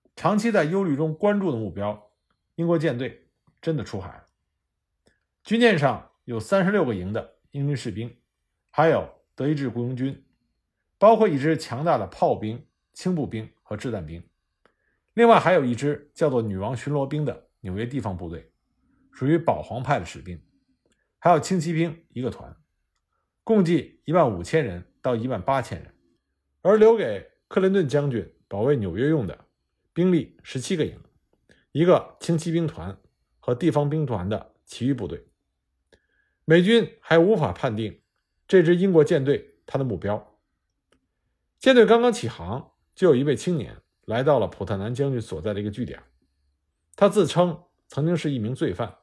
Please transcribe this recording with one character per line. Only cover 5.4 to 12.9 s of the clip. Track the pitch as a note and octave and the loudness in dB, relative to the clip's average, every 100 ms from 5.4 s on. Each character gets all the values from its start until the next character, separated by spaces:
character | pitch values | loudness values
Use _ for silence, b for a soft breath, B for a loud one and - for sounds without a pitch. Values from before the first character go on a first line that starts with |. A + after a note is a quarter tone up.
军 | - A3+ | -4 2
舰 | A#3 E3+ | 4 4
上 | C#3 A2 - _ | 2 0 -10 _
有 | - A2+ | -10 -8
三 | - G3 | 0 0
十 | F3+ | 2
六 | G3+ | 2
个 | C3 | 0
营 | G2 F2+ | -2 -4
的 | G#2+ - _ _ | -6 -8 _ _
英 | C#3+ C#3+ | -6 -4
军 | C3+ | -4
士 | A#2 | -6
兵， | G2 A#2+ - _ _ _ _ _ | -8 -10 -14 _ _ _ _ _
还 | - D#3+ | 0 2
有 | A#2 E2 - _ | 2 -2 -14 _
德 | - C#3 | -6 -4
意 | |
志 | D3 C3 | -4 -4
雇 | A#2+ | -6
佣 | A#2+ | -6
军， | B2+ C3 C#3 _ _ _ _ _ _ _ _ | -6 -6 -8 _ _ _ _ _ _ _ _
包 | G#3 G#3+ | 6 6
括 | G#3+ | 4
一 | C#3 | 2
支 | D3+ D#3 | -2 -2
强 | - B2 | -6 -4
大 | E3 C3 | -2 -2
的 | F#2 | -4
炮 | - E3 | -2 0
兵、 | A2 G#2+ A#2+ - _ _ | 0 -6 -10 -14 _ _